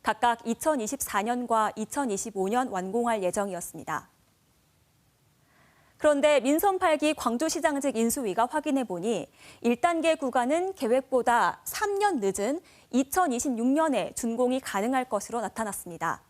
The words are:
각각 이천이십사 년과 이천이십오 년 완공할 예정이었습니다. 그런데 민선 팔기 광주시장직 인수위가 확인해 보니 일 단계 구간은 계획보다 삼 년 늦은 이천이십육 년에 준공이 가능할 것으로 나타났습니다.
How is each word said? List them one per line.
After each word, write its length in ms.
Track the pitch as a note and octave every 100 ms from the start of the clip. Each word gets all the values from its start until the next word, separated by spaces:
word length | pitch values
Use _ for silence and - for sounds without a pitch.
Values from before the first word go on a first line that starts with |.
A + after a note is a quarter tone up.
각각 460 | - G#3+ A#3+ A#3 A3+
이천이십사 760 | A3+ D#4 D4 G#3+ C#4 - G#3
년과 500 | G#3 B3 A#3+ A3+ G#3+
이천이십오 720 | - A3 - C4+ G3 A#3 G3 F#3+
년 220 | A#3+ B3+
완공할 520 | G3 F#3 A3 A#3+ A3
예정이었습니다. 880 | G3+ F3 G3+ F3+ - D#3+ D3 D3+ - _ _ _ _ _ _ _ _ _ _ _ _ _ _ _ _ _ _ _
그런데 420 | D4+ C#4+ D4 D4
민선 400 | A#3 D#4 G#4 F#4+
팔기 360 | F4+ D4+ D4+
광주시장직 840 | D4+ A#3+ A#3+ D#4+ E4 D#4 C#4 C#4 A3+
인수위가 500 | A3+ A#3 A#3 F3+ A#3+
확인해 360 | D#4 D4+ C4+
보니 420 | A#3+ F3 G3 G#3 - _ - -
일 180 | A#3 A#3+
단계 340 | E4+ E4+ D#4+
구간은 600 | D#4+ C4+ B3+ A#3+ D#4+ F#4+
계획보다 880 | F#4+ A#3+ B3+ C4 B3+ A#3 A#3+ F3+ -
삼 340 | - - G#4 G4
년 220 | G#4 D#4+
늦은 400 | G3 F#3+ G3+ D#4 - - _
이천이십육 720 | B3 C4+ F#4 F4+ A#3+ C#4+ A#3 A#3+
년에 460 | C#4+ D#4+ B3 E3+
준공이 460 | - A#3 A3+ B3 B3+
가능할 460 | - G3+ A3 C4 B3
것으로 340 | G#3 - A#3
나타났습니다. 840 | G3+ - A3 F#3+ - E3 E3 C3+ _